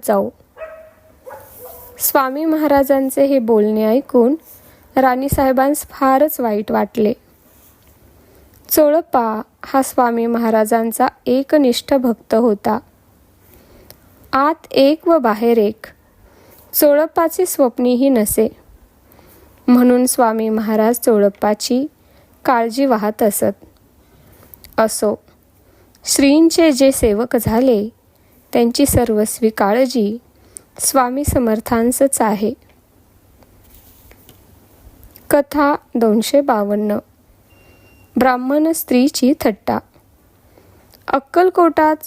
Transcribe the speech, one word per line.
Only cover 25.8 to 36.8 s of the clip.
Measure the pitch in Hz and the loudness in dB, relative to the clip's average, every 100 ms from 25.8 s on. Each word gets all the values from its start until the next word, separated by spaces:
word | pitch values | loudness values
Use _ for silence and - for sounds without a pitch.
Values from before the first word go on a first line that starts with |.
| _ _ | _ _
श्रींचे | - - 277 302 330 339 330 | -8 0 2 4 2 4 2
जे | 254 269 | 4 2
सेवक | 269 233 202 247 240 | 2 0 0 -2 -2
झाले, | 214 226 262 214 214 - _ _ _ _ _ | -2 0 2 0 -2 -12 _ _ _ _ _
त्यांची | 247 233 247 285 | -2 0 0 0
सर्वस्वी | - 240 214 220 - 220 | 0 0 0 -2 -2 -2
काळजी | 220 202 226 262 262 202 233 _ _ _ - _ - | 0 0 0 0 0 -2 -4 _ _ _ -20 _ -8
स्वामी | - 269 247 262 | -4 0 0 -2
समर्थांसच | 294 285 233 220 - 233 240 - 277 - | -2 0 0 -2 -2 -2 0 2 0 0
आहे. | 220 202 208 269 _ _ _ _ _ _ _ _ _ _ _ - _ _ - - _ - _ _ _ _ - - - - - | -2 0 -4 -6 _ _ _ _ _ _ _ _ _ _ _ -20 _ _ -20 -20 _ -20 _ _ _ _ -20 -20 -20 -20 -4
कथा | 294 277 294 285 302 _ | -2 -2 0 0 -2 _
दोनशे | 240 226 220 214 277 | -2 0 0 0 0
बावन्न. | 285 220 202 208 | 0 0 -2 -2